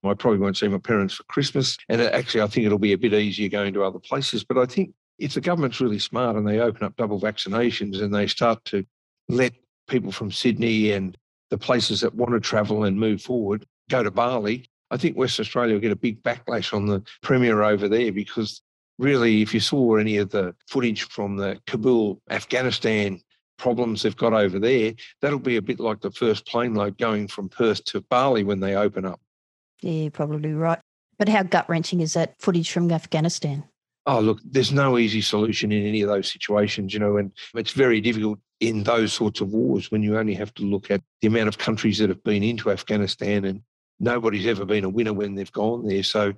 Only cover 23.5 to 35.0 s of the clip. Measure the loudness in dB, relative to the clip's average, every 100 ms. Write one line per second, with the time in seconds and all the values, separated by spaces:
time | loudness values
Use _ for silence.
23.5 | _ -2 0 -2 0 -2 0 2 4 2
24.5 | 2 2 2 2 -4 -18 _ -2 -2 0
25.5 | -2 -2 -4 -4 -4 -6 -2 0 0 -2
26.5 | -2 0 0 -2 -2 -2 0 -4 -8 -10
27.5 | 0 2 2 -2 -8 0 2 4 2 0
28.5 | 0 0 0 0 0 -6 -8 _ _ _
29.5 | _ _ _ -4 -2 -4 -4 -4 -4 -4
30.5 | -2 0 -2 _ _ _ _ 2 4 4
31.5 | 2 2 -2 0 0 0 0 -2 -2 0
32.5 | 2 0 0 2 0 0 0 0 -2 -4
33.5 | -6 -10 _ _ _ 0 2 2 0 0
34.5 | 0 2 2 4 4